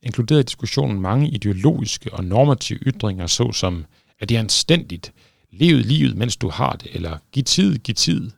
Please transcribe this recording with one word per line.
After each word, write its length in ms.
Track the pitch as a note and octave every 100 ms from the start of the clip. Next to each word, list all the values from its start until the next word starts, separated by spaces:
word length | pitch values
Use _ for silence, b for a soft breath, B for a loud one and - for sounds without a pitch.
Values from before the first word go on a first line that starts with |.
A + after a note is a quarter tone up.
inkluderede 420 | A#2 A2 A2+ D3+
diskussionen 580 | B2 - A2+ - C#3 G2+
mange 280 | F#2+ A#2 D3+
ideologiske 840 | A#2+ G#2 F#2 A2+ - - - -
og 100 | -
normative 560 | F#2 G2+ C#3+ C3 - -
ytringer, 480 | C#3 - G#2+ F#2 E2+
såsom, 580 | - A#2+ - F#2+ F2 D#2+ _ _ _
"Er 60 | G#2
det 120 | A2+
anstændigt? 760 | A2 - - E3+ - - - b b b b
Lev 260 | F#2 E3 D3
livet, 400 | G#2+ D3+ C3+ G#2
mens 200 | A#2 -
du 120 | F2
har 260 | - C#2 -
det," 200 | - E2+
eller 220 | E2+ D#2+ _
"Giv 120 | -
tid, 340 | C3 - G3 D3
giv 180 | - A2+
tid." 360 | - E3 -